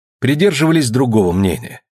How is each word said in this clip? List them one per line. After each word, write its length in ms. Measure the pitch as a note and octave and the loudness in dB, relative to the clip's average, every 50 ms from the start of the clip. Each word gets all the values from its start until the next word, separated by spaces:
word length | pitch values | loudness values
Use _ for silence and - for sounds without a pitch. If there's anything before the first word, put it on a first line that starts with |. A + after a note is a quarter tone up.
| _ _ _ - | _ _ _ -6
придерживались 720 | - A#2+ D3 D3+ F#3+ G3+ E3 C3+ D#3 D#3+ D#3+ E3 C#3+ A#2 | -2 -2 0 2 2 0 0 0 0 2 2 2 0 0
другого 420 | A2 B2+ C3+ B2 G#2+ A2 G2 F2 | 0 0 0 2 2 2 2 2
мнения. 500 | E2+ F#2+ G2 F#2 E2 - - - - - _ _ _ | 0 0 0 0 -2 -4 -8 -14 -18 -20 _ _ _